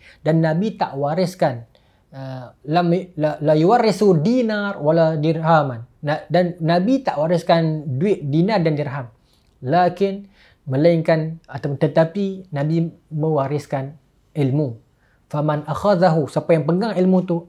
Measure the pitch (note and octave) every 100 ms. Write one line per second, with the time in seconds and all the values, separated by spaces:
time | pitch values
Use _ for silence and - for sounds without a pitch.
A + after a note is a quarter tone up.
0 | - - D#3 D#3+ D#3+ E3 A3 - - C#3
1 | C#3+ D#3+ F#3 - D#3 A#2+ - _ _ _
2 | _ C3+ C3 B2+ A#2+ _ C#3+ E3+ E3+ F3+
3 | F3+ D3+ D3+ D3+ D3+ D#3 E3+ A#3+ A3 -
4 | G#3 D#3+ F3+ B3+ A3+ G#3 G3+ F#3+ D3 E3
5 | D#3+ D#3+ D#3 D#3+ D#3+ D#3+ C#3 A#2 A#2+ _
6 | D3 D#3 - E3+ F3+ F3 D#3+ F3 G3+ C4+
7 | - D3 D#3+ E3+ - E3+ D#3+ D#3 D3 B2+
8 | G3+ F3+ C#3+ D#3 F#3+ G#3 D#3+ D3 C#3+ C#3
9 | A#2+ _ _ _ _ _ B2+ E3+ F3+ F3+
10 | G3 G3 G3+ _ _ _ C#3+ C3+ E3 E3
11 | D#3 D#3+ D#3+ D#3+ _ C3+ D3 C#3 D#3 E3
12 | D#3+ G3+ G3 F#3+ - C#3+ D3+ E3 E3+ -
13 | _ D#3 D#3+ C#3+ C3+ D3 - C#3 C3+ -
14 | _ _ _ D#3 C3 C#3+ C3+ A2+ _ _
15 | _ _ _ D3+ D3+ D3 D3+ - G3+ F#3+
16 | F3+ D#3+ C3 D#3 - D#3+ C#3+ F3+ G#3+ F#3
17 | F#3 F#3 F#3 E3+